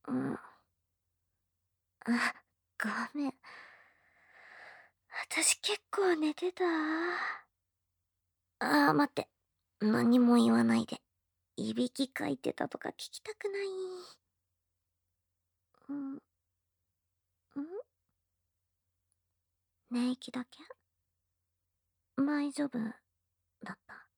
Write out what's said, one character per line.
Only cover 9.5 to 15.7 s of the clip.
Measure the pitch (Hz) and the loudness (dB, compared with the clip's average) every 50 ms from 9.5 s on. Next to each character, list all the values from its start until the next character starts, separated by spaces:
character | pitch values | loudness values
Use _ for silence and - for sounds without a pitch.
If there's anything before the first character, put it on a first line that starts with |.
| _ _ _ _ _ _ | _ _ _ _ _ _
何 | 208 214 220 240 240 233 240 254 | 0 2 2 4 6 6 8 8
も | 247 240 240 | 8 8 8
言 | 240 233 233 | 6 6 6
わ | 226 233 233 | 6 6 6
な | 226 226 | 4 4
い | 233 226 | 2 2
で。 | - - - _ _ _ _ _ _ _ _ _ _ _ | -2 -8 -12 _ _ _ _ _ _ _ _ _ _ _
い | - 208 220 220 | -6 -4 -4 0
び | 233 247 247 | 0 -2 -2
き | _ - 277 254 | _ -4 -4 -4
か | _ - - | _ -4 -2
い | - - | -2 -4
て | - - - - | -2 -4 -6 -4
た | - - | -2 -4
と | - - | -6 -6
か | - - - | -8 -8 -10
聞 | - - - - | -8 -8 -16 -14
き | - - | -14 -14
た | _ - 427 | _ -14 -12
く | _ - 403 | _ -8 -6
な | 392 392 | -4 -4
い。 | 392 392 381 370 370 370 370 359 - - - _ _ _ _ _ _ _ _ _ _ _ _ _ _ _ _ _ _ _ _ _ _ _ _ _ _ _ _ _ _ _ | -6 -6 -6 -8 -8 -10 -10 -14 -16 -20 -20 _ _ _ _ _ _ _ _ _ _ _ _ _ _ _ _ _ _ _ _ _ _ _ _ _ _ _ _ _ _ _